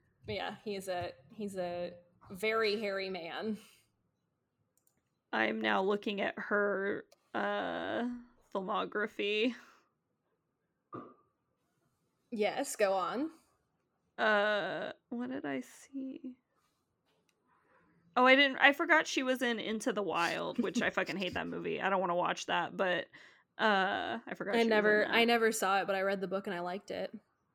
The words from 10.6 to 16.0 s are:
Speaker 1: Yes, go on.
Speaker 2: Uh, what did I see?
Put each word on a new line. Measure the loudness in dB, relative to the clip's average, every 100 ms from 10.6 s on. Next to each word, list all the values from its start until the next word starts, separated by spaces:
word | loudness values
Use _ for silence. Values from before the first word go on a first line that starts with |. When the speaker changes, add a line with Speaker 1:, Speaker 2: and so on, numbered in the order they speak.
| _ _ _ -18 -18 -20 _ _ _ _ _ _ _ _ _ _ _
Speaker 1:
Yes, | -2 0 0 -4 0
go | 2
on. | 2 0 -2 -6 -8 _ _ _ _ _ _ _ -2
Speaker 2:
Uh, | 2 4 4 0 -2 -4 -6 -10 _
what | -8 -6
did | -6 -4
I | -6
see? | -8 -16 -14 -10